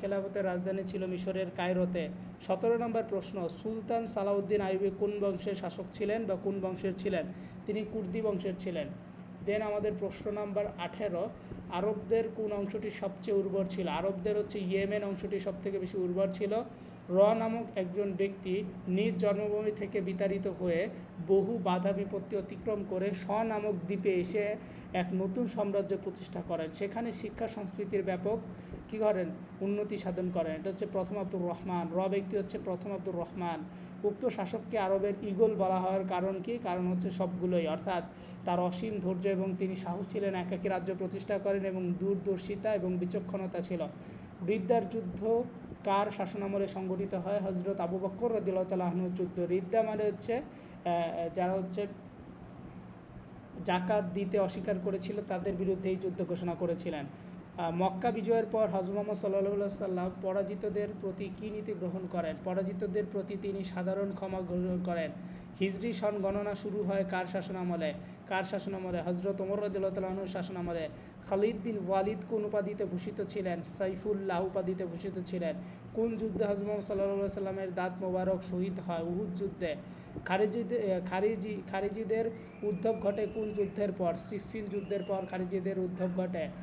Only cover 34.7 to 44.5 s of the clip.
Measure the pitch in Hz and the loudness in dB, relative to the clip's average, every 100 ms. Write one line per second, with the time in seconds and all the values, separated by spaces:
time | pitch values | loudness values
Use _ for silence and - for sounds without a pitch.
34.7 | 220 190 196 202 196 208 185 214 196 185 | 2 4 4 2 0 -2 4 6 6 4
35.7 | 185 185 190 185 180 190 190 214 240 190 | 4 4 2 2 2 2 0 -2 -2 0
36.7 | 180 180 180 185 180 180 - 180 175 160 | 0 2 2 0 0 0 2 2 4 4
37.7 | 160 196 190 190 - - - - 175 180 | 0 0 -2 -2 -10 -14 -4 0 4 2
38.7 | - 220 208 180 180 196 185 196 180 185 | 2 -2 0 0 2 2 2 2 0 0
39.7 | 185 180 180 185 208 196 185 180 185 190 | -2 -4 -4 -4 0 0 0 -2 0 0
40.7 | 185 180 185 185 190 185 196 202 196 190 | 0 0 -2 -2 -4 -2 0 2 2 0
41.7 | 185 175 175 196 190 202 180 - 196 214 | 0 0 2 2 2 2 0 -2 -2 0
42.7 | 202 180 180 180 - - 196 185 175 180 | 2 2 0 0 -2 -2 -4 -2 -4 -2
43.7 | 175 147 - - - - - 175 | -2 -2 -6 -12 -12 -14 -2 0